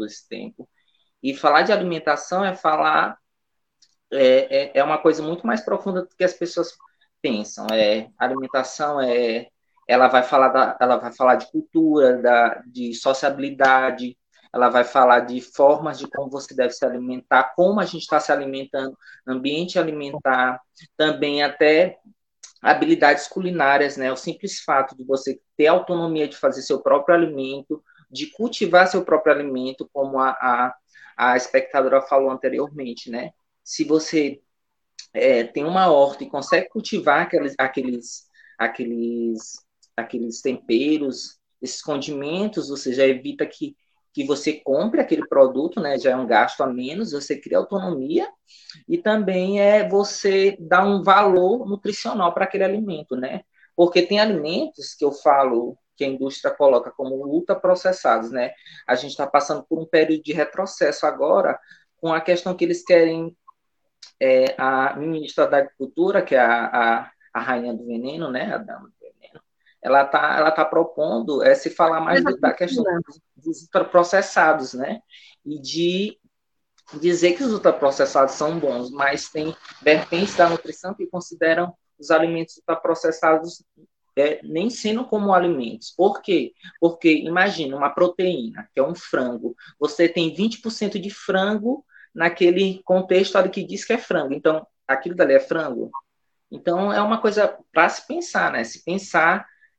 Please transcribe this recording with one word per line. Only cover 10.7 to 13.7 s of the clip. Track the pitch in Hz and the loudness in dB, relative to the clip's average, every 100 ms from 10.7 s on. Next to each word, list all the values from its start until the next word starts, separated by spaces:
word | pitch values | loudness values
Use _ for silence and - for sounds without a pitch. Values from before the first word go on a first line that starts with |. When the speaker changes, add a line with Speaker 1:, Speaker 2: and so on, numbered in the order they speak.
| 117 | 2
Speaker 1:
ela | 123 117 | 2 2
vai | 120 | -2
falar | - 127 120 | 0 4 4
de | - | 0
cultura, | 156 156 165 160 151 131 123 | -8 -4 0 2 6 6 4
da, | 120 120 117 - - | 4 4 4 0 -12
de | 127 120 | -10 -10
sociabilidade, | 117 139 135 143 135 139 135 135 | -4 -2 0 -2 -4 -6 2 4